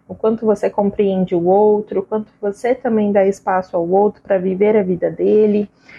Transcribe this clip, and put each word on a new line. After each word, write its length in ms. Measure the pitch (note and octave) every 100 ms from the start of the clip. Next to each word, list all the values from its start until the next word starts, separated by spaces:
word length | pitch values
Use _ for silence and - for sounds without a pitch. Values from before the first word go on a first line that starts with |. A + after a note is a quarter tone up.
| -
O 60 |
quanto 320 | F#3 A3 A3+ A3
você 240 | G3+ G3
compreende 640 | - G3+ G3+ G3+ F#3+ F3+
o 100 | F3+ E3+
outro, 520 | G3 G#3+ G#3 G#3 F#3+
o 40 |
quanto 260 | G3+ A3 G#3+ _
você 360 | G#3 G3+ A#3+ B3+
também 340 | B3+ A3 G#3
dá 160 | G3+ F#3+
espaço 500 | G3 - F#3 F#3 F3+
ao 120 | E3+
outro 340 | F#3+ G#3 -
pra 160 | - G3
viver 380 | F#3 F#3 G#3 G#3+
a 60 |
vida 260 | F#3 F3 E3+
dele, 580 | E3 F#3 G#3+ G#3+ G#3 G#3 _ _